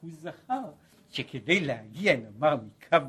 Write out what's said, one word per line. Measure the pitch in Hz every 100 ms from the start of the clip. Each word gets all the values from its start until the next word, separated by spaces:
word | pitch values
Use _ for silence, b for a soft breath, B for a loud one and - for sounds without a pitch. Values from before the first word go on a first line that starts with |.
הוא | 165
זכר | 156 165 - - 262 220 - b b _
שכדי | - 127 131 104 196
להגיע, | 147 113 110 120 202 135
נאמר, | 110 104 151 139
מקו, | 107 - - 170